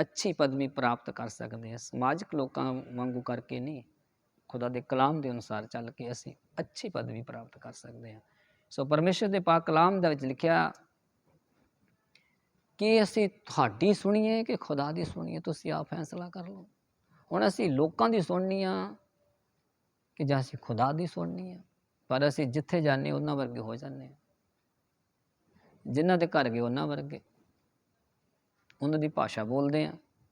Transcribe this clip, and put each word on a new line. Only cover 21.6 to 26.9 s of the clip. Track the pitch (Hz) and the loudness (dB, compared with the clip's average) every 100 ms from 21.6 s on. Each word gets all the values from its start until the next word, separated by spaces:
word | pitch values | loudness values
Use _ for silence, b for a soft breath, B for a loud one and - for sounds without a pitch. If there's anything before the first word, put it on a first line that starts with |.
| - _ _ _ - | -20 _ _ _ -2
ਪਰ | 127 143 | 2 2
ਅਸੀਂ | 139 135 | 2 -2
ਜਿੱਥੇ | 139 - 175 | -2 0 2
ਜਾਂਦੇ | 151 135 143 | 4 2 0
ਉਹਨਾਂ | 143 151 143 | -2 -2 -2
ਵਰਗੇ | 127 120 | -4 -6
ਹੋ | 110 117 | -8 -8
ਜਾਂਦੇ | 139 135 131 | -10 -14 -16
ਹਾਂ, | - _ _ _ _ _ _ _ _ _ _ _ _ _ b b b - | -20 _ _ _ _ _ _ _ _ _ _ _ _ _ b b b -4
ਜਿਨ੍ਹਾਂ | 127 175 180 | 2 4 4
ਦੇ | 170 | 4
ਘਰ | 160 123 | 2 2
ਗਏ | 117 | 0
ਉਹਨਾਂ | 120 131 | -2 -2
ਵਰਗੇ, | 151 | -2